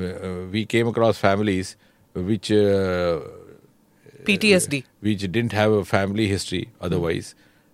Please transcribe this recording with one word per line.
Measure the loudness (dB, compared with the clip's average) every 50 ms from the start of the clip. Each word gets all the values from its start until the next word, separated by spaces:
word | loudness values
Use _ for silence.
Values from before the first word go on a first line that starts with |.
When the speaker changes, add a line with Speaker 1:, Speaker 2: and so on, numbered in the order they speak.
Speaker 1:
uh, | -8 -8 -8 -8 -10 -8 -8 -8 -8 -6
we | -4 -6 -4
came | 0 0 0 0 0
across | 0 2 2 2 2 2
families | 2 2 4 4 2 2 0 0 -2 -6 -10 -18 _ _ _ _ _ _ -10
which, | -6 -4 -2 -2 -2 0 2
uh, | 2 4 4 4 4 2 2 0 0 0 0 0 -2 -2 -4 -10 -16 -20 -20 -20 -20 -20 _ _ _ _ _ _ _ _ _ -20 -20 -8 -2
Speaker 2:
P | -2 0
T | 2 4 4 4
S | 4 2
D. | 0 -4 -6 -6 _ _ _
Speaker 1:
which | -2 0 0 0
didn't | -2 -2 -2 -2 -2 0 0
have | 2 2 4
a | 2 2 0
family | 0 0 0 0 0 0 0 0
history | 0 0 -2 -2 -4 -6 -6 -6 -8 -10 -8
Speaker 2:
Hmm. | -4
Speaker 1:
otherwise. | -2 -2 0 0 0 -2 -4 -6 -8 -14 _ _ _ _ _ _ _